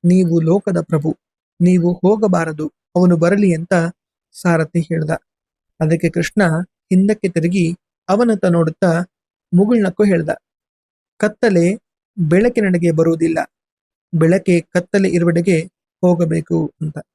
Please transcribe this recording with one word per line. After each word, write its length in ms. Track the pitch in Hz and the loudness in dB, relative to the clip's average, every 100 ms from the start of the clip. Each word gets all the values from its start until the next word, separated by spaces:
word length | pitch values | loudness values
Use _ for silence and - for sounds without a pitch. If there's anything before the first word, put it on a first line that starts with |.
| 175 | 2
ನೀವು 340 | 185 180 165 | 2 2 0
ಲೋಕದ 420 | 160 190 202 175 | 0 0 0 -4
ಪ್ರಭು, 360 | 160 160 151 - _ _ _ _ | -2 -4 -2 -8 _ _ _ _
ನೀವು 320 | 175 180 170 | 2 2 0
ಹೋಗಬಾರದು, 760 | 180 202 214 214 175 165 156 156 _ _ 180 | 0 0 0 0 0 -2 -6 -10 _ _ 0
ಅವನು 220 | 180 170 | 2 4
ಬರಲಿ" 380 | 170 196 202 165 | 2 2 0 0
ಅಂತ 180 | 170 180 170 - _ _ _ | -2 -2 -2 -8 _ _ _
ಸಾರಥಿ 480 | - 180 170 160 170 | -6 -2 0 0 -4
ಹೇಳ್ದ. 300 | 160 165 156 - _ _ _ _ _ _ | -4 -6 -4 -6 _ _ _ _ _ _
ಅದಕ್ಕೆ 280 | 156 165 165 | -2 0 -2
ಕೃಷ್ಣ 320 | 170 170 - 185 160 | -4 -4 0 0 -2
ಹಿಂದಕ್ಕೆ 680 | 180 _ _ 185 202 214 196 | -6 _ _ 0 0 -2 -4
ತಿರುಗಿ 460 | 175 165 190 165 175 _ _ - | -2 -2 -2 -2 -4 _ _ -4
ಅವನತ್ತ 360 | 196 240 208 185 | 0 0 0 0
ನೋಡುತ್ತಾ 600 | 170 160 160 180 165 175 _ _ _ _ | 0 0 -2 -2 -2 -4 _ _ _ _
ಮುಗುಳ್ನಕ್ಕು 500 | 175 208 247 190 180 | 0 2 2 0 0
ಹೇಳ್ದ, 260 | 208 175 151 - _ _ _ _ _ _ _ _ | 0 0 -2 -8 _ _ _ _ _ _ _ _
"ಕತ್ತಲೆ 600 | 208 214 233 185 175 220 _ _ _ - | -6 -2 0 2 0 -2 _ _ _ -6
ಬೆಳಕಿನೆಡೆಗೆ 720 | 160 175 240 247 202 180 170 | 0 2 2 0 0 0 0
ಬರುವುದಿಲ್ಲ, 600 | 160 165 165 165 160 - _ _ _ _ _ _ | 0 0 0 -2 -2 -6 _ _ _ _ _ _
ಬೆಳಕೆ 480 | 165 165 190 190 175 | 0 2 2 2 -2
ಕತ್ತಲೆ 480 | - 180 175 202 190 | 0 -6 -2 -2 0
ಇರುವೆಡೆಗೆ 560 | 175 170 165 175 165 175 _ _ _ | 0 0 0 0 -2 -2 _ _ _
ಹೋಗಬೇಕು" 680 | 180 170 170 165 160 170 156 _ | 0 0 0 -2 -2 -4 -4 _
ಅಂತ. 160 | 156 156 - | -10 -10 -18